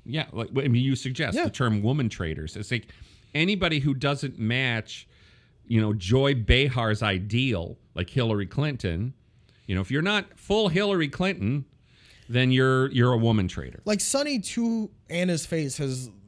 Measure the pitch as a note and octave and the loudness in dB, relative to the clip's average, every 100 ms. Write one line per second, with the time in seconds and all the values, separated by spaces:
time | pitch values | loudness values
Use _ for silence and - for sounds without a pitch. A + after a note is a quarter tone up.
0 | - D3+ - A2 A2+ C3+ D3 A#2+ C3 C3 | -8 -6 -6 -8 -4 0 2 4 4 0
1 | C3 B2+ C#3+ B3+ F4 - B2 G#2 G#2+ D3 | -4 -4 -4 -2 -2 0 0 2 0 0
2 | A#2 - E2 D2+ D#2 G2 - A#2+ - - | -2 -4 -6 -6 -8 -10 -4 -4 -6 -20
3 | - - - C#3+ F3 G3+ F3 D3+ C#3+ C3+ | -20 -20 -6 0 2 2 0 0 0 0
4 | C#3 C#3+ C#3 A#2 A2 B2 C3 A2+ - - | 0 -2 -6 -4 -2 0 0 -2 -6 -14
5 | - - - - _ _ - A2+ G#2+ G#2+ | -18 -20 -20 -20 _ _ 0 2 2 0
6 | F2+ B2+ C#3 C3 G#2 B2 C#3 B2+ A2+ G#2 | 2 2 4 2 4 4 4 0 0 0
7 | G#2+ F#2+ G2+ A#2 C3+ G2 E2 - _ - | 0 0 0 0 0 -2 -6 -12 _ -6
8 | F2 C3+ A#2 G#2 F#2 - D3 C3 F#2+ E2 | -2 0 0 0 -2 -2 -2 -2 -4 -2
9 | A#2+ - _ _ _ _ - F#2+ F#2+ C#3 | -4 -8 _ _ _ _ -4 -4 -2 0
10 | F#3 G#3 - - - G#3 G#3 E3+ G3+ F#3+ | 0 0 -2 -8 -2 2 2 2 2 0
11 | D3 - F#3+ F#3 G2+ C#3+ - _ _ _ | 0 -2 -2 -2 -2 -2 -6 _ _ _
12 | - - - A#2+ B2+ C3 C3 C3 C3 B2+ | -20 -20 -4 2 4 4 4 4 2 4
13 | B2 A#2+ A2+ A2 F2+ - C2 - G#3 G#3 | 4 4 4 4 0 -4 -12 -8 -4 -2
14 | - C4+ D4 C4 - - A#3 A3+ G#3+ - | 0 0 0 -2 -4 -2 -2 -2 -6 -10
15 | - E3+ F#3 E3 - E3 C#3+ C3 C#3 C3 | -8 -2 0 0 -2 -4 -2 -4 -4 -4
16 | B2 G2 | -10 -16